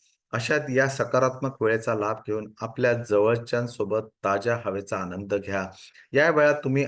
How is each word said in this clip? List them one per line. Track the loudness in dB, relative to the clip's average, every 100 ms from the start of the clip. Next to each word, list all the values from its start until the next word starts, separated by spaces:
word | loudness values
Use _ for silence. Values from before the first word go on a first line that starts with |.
| _ _ _
अशात | -4 0 -2 2 2
या | 2
सकारात्मक | 0 0 2 2 0 -6 0
वेळेचा | 0 2 0 -2
लाभ | -2 -4 -6
घेऊन | -6 -8 -10
आपल्या | -8 0 2
जवळच्यांसोबत | 2 2 4 4 2 0 -4 -4 -6 -2 -2 -4 _
ताज्या | -2 0 0 -2 -2
हवेचा | -6 -4 -6
आनंद | -6 -8 -4
घ्या. | -4 -2 -4 -4 -10 -20 -20 -2
या | 2 4
वेळात | 4 4
तुम्ही | 2 0 0